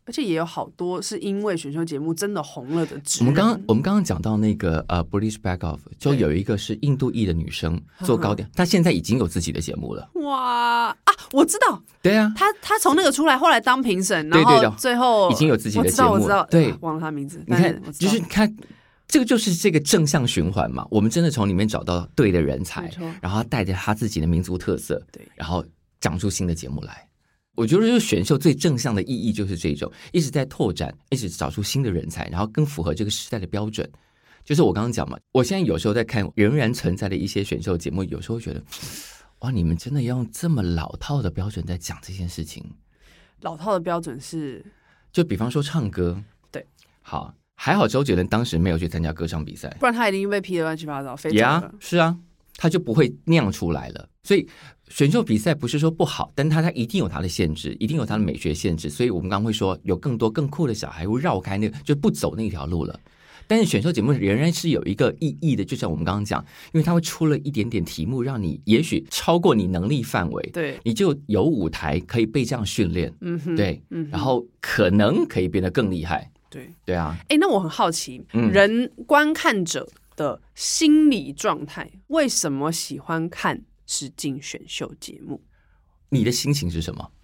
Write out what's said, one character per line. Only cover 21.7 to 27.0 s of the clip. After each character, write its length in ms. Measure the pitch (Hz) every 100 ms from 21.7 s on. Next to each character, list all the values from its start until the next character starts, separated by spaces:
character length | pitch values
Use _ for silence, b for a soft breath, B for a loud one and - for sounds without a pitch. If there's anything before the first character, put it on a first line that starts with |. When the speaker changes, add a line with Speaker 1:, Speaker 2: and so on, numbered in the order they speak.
| -
Speaker 2:
到 240 | - 87 90 -
对 160 | 110
的 100 | 87
人 220 | 71 67
才， 180 | 87 -
Speaker 1:
没 80 | 175
错。 240 | 170 165 170
Speaker 2:
然 100 | 92
后 120 | 104
带 200 | 113 123
着 80 | 92
他 200 | 90 -
自 160 | 107 113
己 100 | 85
的 60 | 78
民 160 | 82
族 160 | 87 90
特 180 | - 87
色， 260 | - 73 -
Speaker 1:
对。 140 | - - -
Speaker 2:
然 120 | 80
后 160 | 90 80 _ _ _
讲 180 | - 80
出 120 | 101
新 180 | - 90
的 80 | 80
节 120 | 64
目 140 | 71
来。 260 | - -